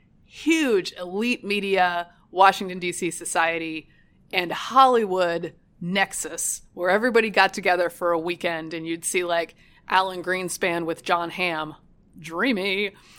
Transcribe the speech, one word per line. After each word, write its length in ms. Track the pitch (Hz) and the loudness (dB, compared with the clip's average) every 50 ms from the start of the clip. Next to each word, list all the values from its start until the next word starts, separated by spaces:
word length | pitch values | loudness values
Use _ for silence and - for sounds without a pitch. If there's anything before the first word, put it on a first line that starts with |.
| _ _ _ _ _ | _ _ _ _ _
huge 680 | _ - - - 302 320 320 302 254 220 185 170 - - - | _ -20 -4 0 2 2 4 4 4 2 2 0 -2 -8 -10
elite 460 | 180 180 185 202 233 240 254 - - | -10 -6 -4 -2 -2 -2 -2 -4 -4
media, 640 | 196 208 202 196 196 190 185 180 180 175 175 175 - _ _ _ _ | -4 -2 -2 0 0 2 2 2 2 0 -2 -6 -8 _ _ _ _
Washington, 480 | - 180 190 196 190 - 208 185 180 185 | 4 6 6 6 6 2 -4 -8 -8 -6
D 140 | 180 175 | -6 -6
C 180 | 165 - 185 165 | -4 -4 -4 -6
society, 800 | 156 - 170 - - 180 165 165 165 165 165 160 160 156 - _ _ _ _ _ _ _ _ _ | -6 -8 -10 -4 -2 0 0 0 0 -2 -6 -8 -8 -12 -14 _ _ _ _ _ _ _ _ _
and 180 | - 185 180 165 | -2 -2 -2 -2
Hollywood 1000 | 175 - - - 233 269 269 254 254 233 220 190 185 185 180 170 170 170 175 156 - _ _ _ _ _ | -4 -8 -8 4 6 8 8 8 6 4 2 2 2 2 2 0 0 -2 -6 -8 -10 _ _ _ _ _
nexus 840 | 170 175 190 196 196 - - - - 156 165 170 - - - - - - _ | -6 -2 0 0 0 0 -2 -6 -10 -8 -8 -6 -6 -6 -6 -8 -12 -16 _
where 160 | 185 175 185 | -2 2 2
everybody 400 | 190 214 233 254 214 233 226 220 | 2 4 4 4 4 4 2 4
got 220 | 180 202 190 190 - | 4 4 4 4 2
together 340 | 208 185 196 180 180 175 170 | 0 0 2 2 2 0 -2
for 200 | - - 180 175 | -4 -2 0 0
a 60 | 170 165 | 0 0
weekend 540 | 160 175 175 - - 175 165 160 160 160 170 | -2 -4 -4 -4 -4 -4 -4 -4 -6 -8 -10
and 120 | 165 160 | -8 -6
you'd 180 | 165 165 170 165 | -6 -8 -6 -6
see, 180 | - - 185 | -4 -2 -2
like, 320 | 180 175 170 170 165 - - _ _ - _ _ _ - | 0 0 0 -2 -2 -4 -10 _ _ -20 _ _ _ 0
Alan 340 | - 185 190 190 185 180 | 0 0 0 0 -4 -6
Greenspan 640 | 165 180 185 185 185 170 - - 208 180 170 170 170 | -4 -2 -2 -2 -4 -6 -4 -2 -2 0 0 0 -2
with 180 | 160 165 160 - | -4 -6 -6 -2
Jon 240 | - 180 170 170 170 | 0 0 0 0 -4
Hamm, 440 | - - 180 175 160 156 156 151 147 - _ _ _ _ _ _ _ - | -4 -4 -4 -2 -2 -4 -6 -8 -10 -16 _ _ _ _ _ _ _ -20
dreamy, 720 | 156 165 160 175 214 277 233 185 190 202 190 196 208 196 - - - - - | -14 -10 -4 -2 0 0 0 0 0 -2 -2 -2 -2 -4 -6 -12 -20 -20 -20